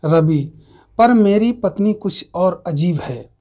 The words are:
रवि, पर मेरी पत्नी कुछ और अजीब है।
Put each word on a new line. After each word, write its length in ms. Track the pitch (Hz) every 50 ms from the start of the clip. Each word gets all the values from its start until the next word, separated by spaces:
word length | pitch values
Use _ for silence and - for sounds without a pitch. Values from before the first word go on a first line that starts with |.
| -
रवि, 480 | 151 165 165 156 156 160 147 139 - - - - _ - - _ _ _ -
पर 140 | 226 240
मेरी 400 | 247 226 208 196 202 214 220 240
पत्नी 400 | 240 - - 190 180 - 202 214
कुछ 340 | 214 208 - 196 - - - _ -
और 300 | 175 180 185 175 - _
अजीब 340 | 180 160 143 160 180 165 147
है। 300 | - - 127 120 113 - _ _